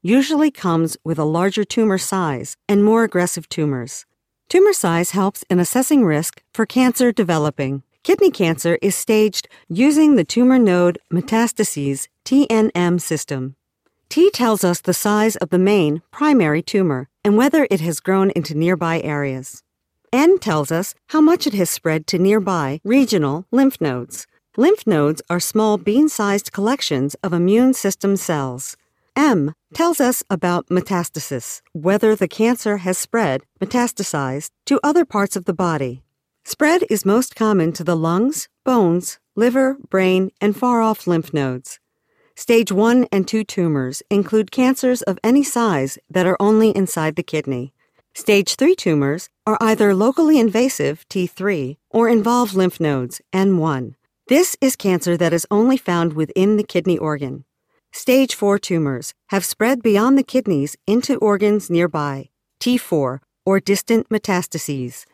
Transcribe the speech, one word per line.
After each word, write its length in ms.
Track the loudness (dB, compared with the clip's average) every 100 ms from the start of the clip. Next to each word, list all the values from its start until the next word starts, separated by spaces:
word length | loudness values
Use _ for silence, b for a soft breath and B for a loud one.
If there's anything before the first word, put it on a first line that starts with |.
usually 480 | 0 2 2 0 0
comes 480 | 0 -2 0 -2 -4
with 160 | -8 -4
a 40 |
larger 400 | -2 0 -2 -2
tumor 360 | -4 0 0 0
size 580 | -2 -4 -2 -4 -10 -10 0
and 160 | 2
more 200 | 4 4
aggressive 440 | 2 0 -2 -4 -10
tumors. 600 | -4 -4 -4 -8 -14 -20 _ _ _ -2
Tumor 260 | 4 4
size 380 | 2 0 0 0
helps 320 | 0 -2 -2 -2
in 120 | 0
assessing 440 | 0 0 2 2
risk 380 | 4 2 -2 -10 _ -4
for 100 | -2
cancer 460 | 0 0 2 0
developing. 720 | 0 0 0 -2 -2 -6 -6 -10 _
Kidney 300 | 0 2 2
cancer 480 | 2 0 0 -2 0
is 140 | -2 -2
staged 540 | 0 2 2 0 -12 b b
using 480 | 0 2 4 4 4
the 80 |
tumor 340 | 2 2 4 4
node 400 | 4 4 2 0 -4
metastases, 960 | -4 0 0 0 -2 -4 -4 -4 -4 -8 _
T 260 | 0 2 4
N 220 | 2 2
M 240 | 0 0 0
system. 580 | -2 -6 -6 -8 -8 -12 _ _ _ _ -4
T 240 | 2 2
tells 320 | 4 0 2
us 160 | 0 0
the 140 | -2
size 420 | -2 0 2 0 -2
of 140 | -2
the 100 | 2
main 420 | 4 4 2 -2 -8
primary 540 | -2 2 4 2 0
tumor 460 | -2 0 0 -2 -6 _ 0
and 120 | 2
whether 300 | 4 2 2
it 120 | 0
has 180 | -2 -4
grown 320 | 0 2 2
into 240 | 0 -4 -2
nearby 460 | 0 0 -2 -4
areas. 640 | -4 -4 -4 -6 -10 -18 _ _ _ _ _
N 260 | 2 4 2
tells 320 | 2 -2 0
us 240 | -4 -4 -12 -4
how 100 | 4
much 260 | 4 4 0
it 80 |
has 160 | -2 -2
spread 380 | -2 -2 -2 -2
to 100 | 0
nearby 600 | 2 2 0 -2 -2 -4 0
regional 600 | 2 2 2 0 -4 -2
lymph 280 | 2 2 0
nodes. 440 | -4 -4 -8 -14 -18 _ _ 0
Lymph 320 | 2 2 0
nodes 340 | 0 0 -2 -4
are 100 | -6
small 380 | -2 0 0 0
bean-sized 760 | 0 2 2 0 -2 -2 -4
collections 600 | -4 -2 -2 -4 -4 -4 -6
of 120 | -4
immune 400 | 0 2 4 2
system 420 | 0 -4 -4 -2 -2
cells. 640 | -2 -4 -4 -8 -12 -18 _ _ _ 0
M 380 | 2 2 -2 -6 _
tells 260 | -2 0 2
us 240 | 0 -2 -4
about 380 | -4 -2 -2 -2
metastasis, 920 | -2 -2 -4 -4 -10 -10 -10 -10 -16 _
whether 420 | -6 -2 2 2 0
the 140 | -2
cancer 480 | 0 0 0 -2 -4
has 200 | -4 -6
spread, 460 | -4 -2 -2 -4 -8 -10
metastasized, 880 | -4 -2 -2 -4 -6 -4 -4 -6 -10 _ -2
to 140 | 0
other 220 | 2 2 0
parts 300 | 0 -2 -4
of 100 | -4
the 80 |
body. 480 | -2 -2 -2 -4 -8 _ _ _ _ -12
Spread 380 | 0 2 2 0
is 160 | -2 2
most 300 | 0 0 -2
common 360 | 0 2 0
to 100 | -2
the 140 | -2 0
lungs, 520 | 0 0 0 -4 -10 _ 0
bones, 540 | 2 2 0 -4 -12 _ -2
liver, 420 | 0 2 0 -2 -4
brain, 420 | 0 2 0 -2 -2
and 160 | -2 0
far-off 480 | 0 2 0 -2 -2
lymph 260 | -2 -2
nodes. 480 | -4 -4 -6 -12 -20 _ _ _ _ _ -8
Stage 360 | 2 2 2
one 340 | 2 2 2 2
and 160 | 0 0
two 160 | -2
tumors 580 | -4 -2 -2 -2 -4 -8 -4
include 400 | -2 0 0 0
cancers 540 | 0 0 2 0 0
of 160 | -2 -2
any 200 | 2 2
size 560 | 2 0 0 0 -2 -8 -6
that 160 | 0 0
are 120 | 2
only 360 | 2 4 4 2
inside 420 | -2 -2 -4 -4
the 60 |
kidney. 480 | -6 -6 -4 -6 -8 _ _ _ _ -6
Stage 400 | 2 2 2 2
three 180 | 2
tumors 560 | 2 2 0 0 -4 -10 _ -4
are 140 | 0
either 320 | 2 2 2
locally 460 | 2 2 2 4 4
invasive, 680 | 4 2 0 0 -4 -4 -8
T 200 | -6 -6
three, 500 | -4 -4 -4 -6 -10 _
or 180 | 0 2
involve 460 | 2 2 0 0 0
lymph 240 | 0 0
nodes, 420 | -2 -2 -4 -12 _
N 260 | 0 2 2
one. 360 | 0 -4 -8 -16 _ _ 0
This 280 | 2 0 -2
is 160 | -2 -2
cancer 420 | -2 0 0 0
that 160 | 0
is 120 | -2 0
only 260 | 0 2 0
found 360 | 0 -2 -2
within 440 | -2 -4 0 2 0
the 60 |
kidney 340 | 0 -2 -2 -2
organ. 460 | -2 -6 -8 -10 -18 _ _ _ _
Stage 420 | -8 0 2 2
four 240 | 0 0 0
tumors 560 | 0 -2 -2 -4 -10 -18 -6
have 180 | -4 -4
spread 380 | -2 0 0
beyond 340 | 2 2 4 2
the 60 |
kidneys 520 | 2 -2 0 -2 -2 -6 -2
into 300 | -2 0 0
organs 520 | 0 2 2 0 0
nearby, 600 | 0 0 -2 -6 -8 -12 _ _ -6
T 180 | -2 -2
four, 440 | 0 -2 -2 -6 _ _ -2
or 140 | 0
distant 500 | 0 -2 0 0 0
metastases, 960 | -4 -2 -4 -4 -8 -6 -6 -8 -12 -20